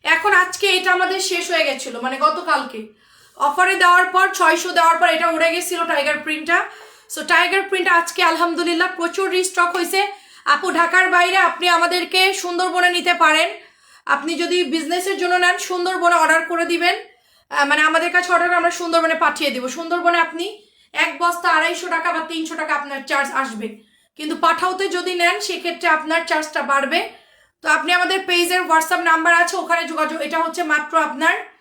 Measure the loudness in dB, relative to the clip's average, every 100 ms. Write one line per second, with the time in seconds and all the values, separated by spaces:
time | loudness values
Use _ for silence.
0 | 2 2 4 4 4 0 2 2 2 2
1 | 2 0 -2 -4 -2 0 0 -2 -8 -6
2 | -6 0 0 0 -2 -2 -2 -12 -16 _
3 | _ _ _ -2 -2 2 2 4 6 6
4 | 4 2 2 2 2 2 0 2 4 4
5 | 2 2 0 2 0 0 -4 -4 -2 0
6 | 0 -2 -4 -6 0 -2 -2 -12 -20 -20
7 | _ -12 0 2 2 0 0 -2 2 2
8 | 0 0 2 2 0 0 -2 0 -2 -2
9 | -4 -2 -2 0 0 0 0 0 -2 0
10 | -2 -6 -20 -8 -2 0 0 2 2 4
11 | 4 4 4 2 2 2 2 2 2 0
12 | 0 2 2 0 -4 -2 -2 -2 -2 -2
13 | -2 2 2 2 0 -6 -20 _ _ _
14 | -6 -4 -4 -4 -2 -2 -2 -4 -4 -4
15 | -4 -4 -2 2 2 0 -4 -4 -4 0
16 | 2 4 4 2 0 -4 -2 0 0 -2
17 | -8 _ _ _ _ -2 2 4 4 2
18 | 2 0 2 2 2 2 0 -2 0 0
19 | 0 0 0 0 -4 -2 -6 -8 -4 0
20 | 2 2 -2 -4 -10 -10 _ _ _ -4
21 | -4 0 -2 0 0 2 0 -2 -4 -2
22 | -2 -4 -6 -8 -6 -6 -4 -4 -6 -10
23 | -4 -2 -2 -4 -6 -8 -10 -12 _ _
24 | _ -12 -8 0 0 2 -2 -2 -4 -2
25 | -4 0 0 0 -6 -6 -6 -4 0 0
26 | 0 -4 0 -2 -2 -6 -2 -2 0 -2
27 | -4 -12 _ _ _ _ 0 0 2 0
28 | 2 -2 0 0 2 0 2 2 2 0
29 | 2 2 4 4 2 -2 -2 -2 -2 -4
30 | -4 -4 -4 -2 -2 -4 -2 -2 0 -2
31 | -2 0 0 0 -6 _